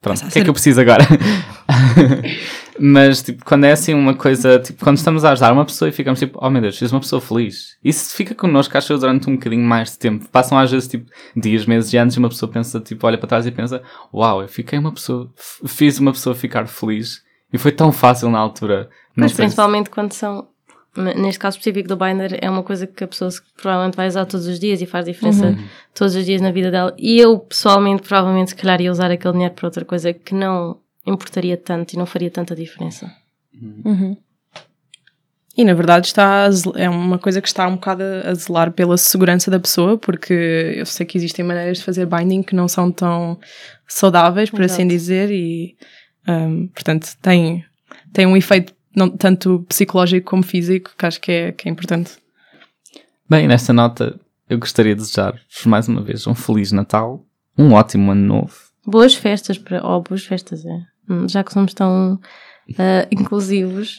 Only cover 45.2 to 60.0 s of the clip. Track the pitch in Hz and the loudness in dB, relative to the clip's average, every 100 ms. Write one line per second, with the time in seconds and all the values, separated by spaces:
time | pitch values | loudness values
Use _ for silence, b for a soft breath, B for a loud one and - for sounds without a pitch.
45.2 | 202 202 170 165 175 _ b b b _ | -2 -4 -4 -6 -10 _ b b b _
46.2 | - 165 160 160 180 - - 160 - - | -4 -2 -2 -4 -6 -8 -4 -4 -6 -4
47.2 | 185 180 165 170 - _ _ B B - | 2 2 2 -4 -12 _ _ B B 2
48.2 | 185 190 180 190 180 _ _ 196 185 - | 4 4 4 2 2 _ _ 0 0 2
49.2 | 190 185 185 180 175 - 190 190 180 180 | 2 2 2 -2 -2 -2 0 2 2 0
50.2 | 180 185 180 180 170 185 185 - 170 165 | 0 -2 0 -2 -2 -2 -4 -8 -6 -6
51.2 | - 175 170 170 180 165 175 170 170 - | -4 -4 -4 -8 -10 -10 -4 -4 -4 -12
52.2 | _ b b b b _ _ b b _ | _ b b b b _ _ b b _
53.2 | _ 156 151 120 120 120 120 120 117 - | _ 2 4 2 4 4 2 0 -6 -6
54.2 | _ _ _ 120 - - 107 104 107 - | _ _ _ -6 -2 0 2 0 -4 -4
55.2 | 98 117 _ - 120 110 113 110 104 110 | -4 -6 _ -4 0 2 0 -4 -4 -8
56.2 | 110 120 - 107 98 101 104 107 113 139 | -6 -6 -2 -2 0 -2 0 -2 -4 -10
57.2 | _ _ _ - 147 107 110 101 101 101 | _ _ _ 4 6 6 6 2 2 2
58.2 | 101 110 - - _ _ - 220 254 - | 2 0 -2 -10 _ _ 0 4 6 4
59.2 | 214 202 - 190 - 180 - 180 | 0 -4 -4 -10 -6 -8 -2 -4